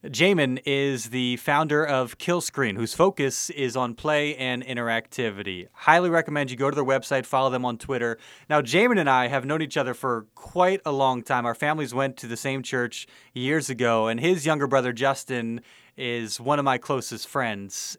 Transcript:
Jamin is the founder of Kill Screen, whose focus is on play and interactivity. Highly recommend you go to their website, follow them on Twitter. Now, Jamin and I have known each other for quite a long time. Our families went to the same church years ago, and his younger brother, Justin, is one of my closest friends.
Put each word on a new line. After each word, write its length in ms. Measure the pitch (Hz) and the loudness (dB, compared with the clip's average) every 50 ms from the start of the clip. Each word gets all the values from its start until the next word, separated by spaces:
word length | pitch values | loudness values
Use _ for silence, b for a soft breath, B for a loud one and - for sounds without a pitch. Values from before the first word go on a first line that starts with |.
| - | -12
Jamin 560 | - 135 113 160 190 202 170 147 131 127 127 - | -8 0 2 4 4 6 4 4 2 0 -2 -2
is 440 | - 139 139 139 139 139 123 113 117 | 0 0 2 2 0 0 -2 -6 -6
the 280 | 113 127 127 123 123 117 | -4 -2 0 0 -2 -2
founder 480 | - - 143 143 160 151 147 147 160 | 0 2 2 2 2 2 2 0 2
of 320 | 147 143 131 127 117 - _ | 2 2 0 0 -2 -6 _
Kill 240 | - - 175 175 | -2 -2 -2 0
Screen, 340 | 156 - - - 135 117 98 | -2 -4 -2 -2 0 0 0
whose 180 | 110 113 110 - | -2 -4 -4 2
focus 560 | - 165 190 196 - 143 135 131 - - - | 4 2 2 4 2 -2 -2 -2 -4 -6 -6
is 240 | 165 147 139 127 113 | -4 -2 -4 -2 0
on 180 | 131 127 120 117 | -2 -2 -2 -4
play 420 | - - 151 151 147 147 147 151 | -6 -2 0 0 2 0 0 -4
and 280 | 127 131 127 127 123 127 | -4 -4 -4 -4 -4 -6
interactivity. 1040 | 127 131 120 120 117 113 113 113 - - - 123 113 101 98 104 98 92 90 90 - _ | -6 -6 -4 -2 0 -2 -2 -2 -6 -6 -4 -2 -2 -2 -4 -8 -8 -8 -8 -10 -14 _
Highly 360 | - - - 156 170 180 180 | -2 6 6 6 6 6 4
recommend 400 | 165 165 156 - 151 147 143 131 | 2 2 0 0 -2 -2 -2 -4
you 80 | 127 117 | -2 0
go 120 | 139 139 | 0 0
to 60 | 139 | 0
their 100 | 147 143 | 0 0
website, 400 | 127 135 131 123 - 143 131 123 | 2 2 0 0 0 -2 -2 -2
follow 240 | - - 131 131 135 | 0 0 2 2 2
them 160 | 127 127 127 | 0 0 -2
on 120 | 123 120 113 | -2 -4 -6
Twitter. 400 | - - 135 123 120 117 113 B B B B B B B | -6 -4 -4 -2 -2 -2 -4 B B B B B B B
Now, 120 | 151 151 | 2 2
Jamin 380 | 147 120 127 175 220 247 247 202 | 2 4 2 4 4 4 4 2
and 100 | 165 143 | 4 4
I 180 | 131 127 127 120 | 4 4 4 2
have 180 | 139 139 123 | 0 -2 -2
known 160 | 135 147 160 | -2 -2 -2
each 160 | 156 143 - 151 | -2 -2 -2 -2
other 160 | 135 127 120 | -2 -2 -4
for 340 | - - 131 120 113 107 _ _ | -4 -2 -2 -2 -2 -6 _ _
quite 480 | - - - - 180 180 185 190 196 - | -20 -20 -8 0 2 2 4 2 0 -2
a 60 | 160 | -2
long 320 | 143 139 135 131 127 123 117 | 0 2 2 2 2 0 -2
time. 220 | - 139 123 120 | 0 0 0 0
Our 100 | 120 - | 0 -2
families 380 | - - 147 156 151 151 123 117 | 0 0 0 0 0 -2 -4 -2
went 240 | 127 135 135 131 - | -2 -2 -2 -2 -6
to 100 | - 117 | -10 -10
the 100 | 117 113 | -8 -6
same 260 | - 143 135 135 127 | -4 -4 -4 -4 -6
church 420 | - - 127 123 117 - - - B B B B B B | -4 -2 -2 -2 -2 -4 -10 -14 B B B B B B
years 360 | 127 123 139 151 160 139 - | -6 -2 0 0 0 0 -2
ago, 380 | 135 113 123 120 117 113 110 113 | -4 0 2 2 4 4 2 2
and 120 | 113 117 | 0 0
his 260 | 127 170 185 175 135 | 2 2 2 2 2
younger 200 | 156 156 147 143 | 0 0 2 2
brother, 260 | 131 135 135 123 127 | 2 2 2 2 2
Justin, 720 | 120 113 127 135 135 135 - - 131 123 117 113 117 117 120 B B B B B B | -2 0 0 0 0 0 -4 -6 -4 -4 -4 -4 -6 -8 -10 B B B B B B
is 440 | - 131 123 120 120 113 107 104 - | -10 -6 -4 -4 -4 -4 -6 -8 -6
one 180 | 120 127 143 147 | 0 0 0 2
of 80 | 139 | 4
my 140 | 139 131 123 | 2 2 0
closest 480 | - - 143 131 117 - 123 104 - - | 0 -2 -4 -2 -2 -6 -10 -10 -12 -6
friends. 680 | - 143 127 117 107 101 101 98 - - - - - | -4 -2 -2 -2 -4 -6 -8 -10 -10 -10 -10 -10 -12